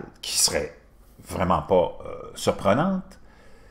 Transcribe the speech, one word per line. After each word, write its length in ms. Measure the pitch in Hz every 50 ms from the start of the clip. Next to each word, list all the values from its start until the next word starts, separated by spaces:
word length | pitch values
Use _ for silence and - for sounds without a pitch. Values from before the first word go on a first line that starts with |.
| - - - -
qui 160 | - - -
serait 400 | - - - 90 76 - - - - _ - _ - - - - - -
vraiment 360 | - 87 87 92 87 90 78 78
pas, 340 | - 98 90 82 - - - -
euh, 260 | - - - - - -
surprenante, 840 | - - 107 92 - - 98 104 131 165 196 190 190 - - - - - - - - - - - - - -